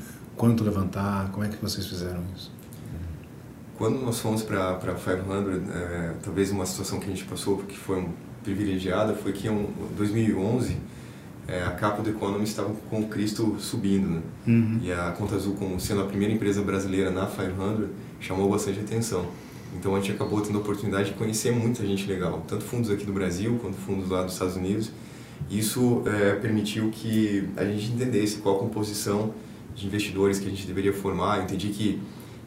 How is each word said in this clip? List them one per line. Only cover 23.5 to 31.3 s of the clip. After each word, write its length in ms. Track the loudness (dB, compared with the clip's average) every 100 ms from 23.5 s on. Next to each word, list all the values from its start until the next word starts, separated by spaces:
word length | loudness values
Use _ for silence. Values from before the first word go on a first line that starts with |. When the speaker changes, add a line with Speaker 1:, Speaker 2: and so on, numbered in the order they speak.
| 0
Speaker 2:
quanto 160 | -2 -6
fundos 300 | -2 -2 0
lá 140 | 0
dos 120 | 0
Estados 200 | 0 0
Unidos. 380 | 0 0 0 0 -6 -14 -16 -14 -10 -4
Isso, 540 | 0 2 4 4 4 4
é, 240 | 4 4
permitiu 540 | 4 2 2 2 0 0
que 580 | 0 2 4 4 4 0 0
a 80 |
gente 260 | 0 0 0
entendesse 460 | 0 2 2 2 2
qual 180 | 2
a 40 | 2
composição 760 | 2 0 -2 0 2 2 2 -2 -10 -14 -12
de 140 | -8 -2
investidores 500 | 0 0 4 4 4
que 80 | 0
a 40 |
gente 140 | -4 -4
deveria 240 | 0 2
formar. 460 | 2 0 2 2